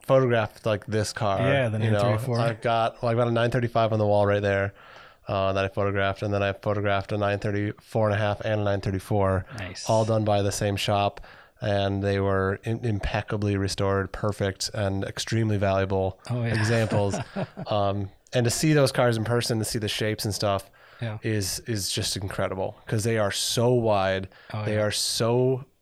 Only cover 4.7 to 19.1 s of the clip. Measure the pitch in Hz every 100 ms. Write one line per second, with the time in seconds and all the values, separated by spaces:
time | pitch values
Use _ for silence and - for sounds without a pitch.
4.7 | - - - - - - 101 95 98 95
5.7 | - 101 98 98 98 104 101 101 95 107
6.7 | 104 101 98 - 107 101 101 110 101 104
7.7 | - - 113 107 101 104 101 110 107 101
8.7 | 101 104 95 - 107 95 95 - 113 92
9.7 | 92 - 110 110 110 107 101 101 - 104
10.7 | 98 - 101 101 - - - - - 110
11.7 | 101 98 98 101 98 98 95 95 98 113
12.7 | 113 120 101 - 110 - 107 104 101 95
13.7 | - 98 98 92 - - - 101 - -
14.7 | 110 98 98 - - - 113 110 104 98
15.7 | 95 95 98 95 - - 123 117 113 107
16.7 | 113 107 107 101 95 - 196 170 - -
17.7 | 104 101 101 98 - - 127 117 - 156
18.7 | 151 135 - 123